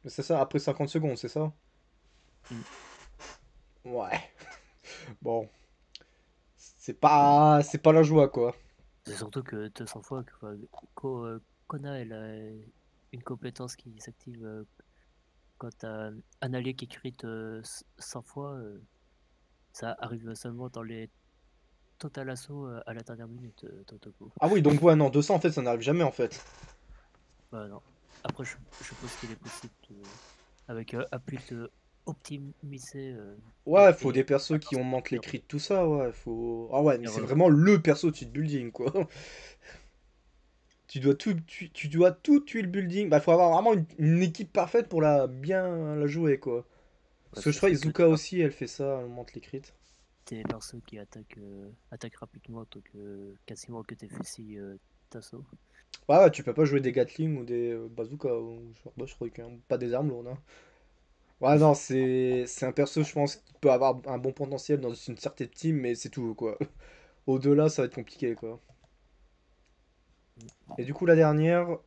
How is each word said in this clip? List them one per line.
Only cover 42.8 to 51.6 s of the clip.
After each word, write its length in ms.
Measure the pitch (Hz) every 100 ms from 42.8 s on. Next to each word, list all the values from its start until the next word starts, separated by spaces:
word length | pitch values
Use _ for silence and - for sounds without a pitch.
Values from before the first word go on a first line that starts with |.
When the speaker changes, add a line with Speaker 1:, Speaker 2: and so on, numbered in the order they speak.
| 180 185 202
Speaker 1:
Bah, 120 | 151
faut 120 | 175
avoir 180 | 170 175
vraiment 200 | 165 226
une, 140 | 208 156 -
une 240 | 156 165
équipe 300 | 185 160 202
parfaite 360 | - 180 233 -
pour 120 | 165
la, 260 | 151 143 127
bien 680 | 127 143 190 185 170 151 151
la 100 | 147
jouer, 320 | 151 160 135
quoi. 280 | 135 120 - _ _ _ _ _ _
Parce 140 | - 151
Speaker 2:
Ouais, 40 |
Speaker 1:
que 20 |
je 40 | 151
crois 140 | 196
que 60 | 147
Speaker 2:
c'est 100 | 156
Speaker 1:
Izuka 180 | 156
Speaker 2:
ça. 40 | 170
Speaker 1:
aussi, 320 | 156 - 180
elle 120 | 156
fait 140 | - 123
ça, 340 | - 139 135
elle 80 | 123
monte 240 | 120 120
les 80 | 117
crits. 220 | - 135 - _ _ _ _ _ -
Speaker 2:
Des 160 | 120
persos 340 | 107 110 - 120 -
qui 120 | 107
attaquent, 400 | 101 110 107 -
euh, 300 | 101 98